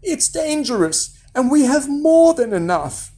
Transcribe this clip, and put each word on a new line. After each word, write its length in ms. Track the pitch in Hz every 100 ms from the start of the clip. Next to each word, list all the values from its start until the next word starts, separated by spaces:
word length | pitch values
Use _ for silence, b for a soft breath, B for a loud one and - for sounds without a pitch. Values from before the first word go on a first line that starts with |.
It's 240 | 381 320 -
dangerous, 880 | - 311 302 240 233 160 156 - b b
and 160 | - 247
we 120 | 294
have 240 | 254 294 277
more 460 | 285 311 320 330
than 200 | 320 226
enough. 580 | 196 170 175 143 - -